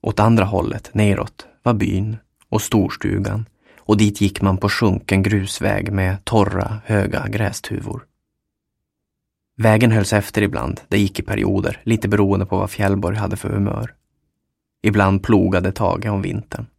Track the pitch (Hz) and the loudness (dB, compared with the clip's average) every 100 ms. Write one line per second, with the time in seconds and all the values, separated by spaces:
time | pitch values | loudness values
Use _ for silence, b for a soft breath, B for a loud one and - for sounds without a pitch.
0 | - - 107 113 101 95 - - - 110 | -2 2 4 4 4 0 -2 -6 -6 0
1 | 104 98 - _ - _ - 113 98 95 | 2 2 -4 _ -20 _ -2 0 0 -2
2 | 107 110 _ _ _ 113 - 110 92 - | -4 -6 _ _ _ -4 0 0 0 -2
3 | 101 98 98 104 110 b b b b 107 | -4 -2 -2 -4 -8 b b b b 4
4 | 107 104 98 - 98 95 104 - 110 95 | 4 2 -2 0 0 2 0 0 0 0
5 | - 98 98 104 95 - 104 101 90 98 | 0 0 2 0 -2 -4 -2 -2 -2 -2
6 | 95 98 - 113 98 95 - 107 - 107 | -2 -2 0 2 2 0 -4 -6 -2 0
7 | 98 98 104 104 107 104 - 104 104 123 | 0 -4 -4 -2 -4 -4 -8 -8 -8 -12
8 | - _ _ _ _ _ _ _ _ _ | -14 _ _ _ _ _ _ _ _ _
9 | _ _ _ _ _ - 110 110 120 110 | _ _ _ _ _ 0 4 4 4 4
10 | 98 107 - - 101 - 62 - - 104 | 2 0 0 0 0 -2 -6 -8 -2 0
11 | 98 - 101 104 98 98 98 - - 110 | 0 -2 -6 -2 0 0 -2 -4 -2 -2
12 | 104 104 98 98 95 95 98 - 101 98 | 0 2 2 2 0 -2 -4 -2 0 0
13 | 87 104 98 98 101 101 98 - 117 _ | -2 -2 -4 -4 -4 -2 -2 -2 -8 _
14 | _ _ _ _ _ _ _ _ 107 104 | _ _ _ _ _ _ _ _ 0 4
15 | 98 98 - 107 92 92 95 95 101 85 | 4 2 4 4 4 2 0 -2 -2 -2
16 | 110 101 92 - - - 113 | -2 -2 -4 -6 -8 -14 -14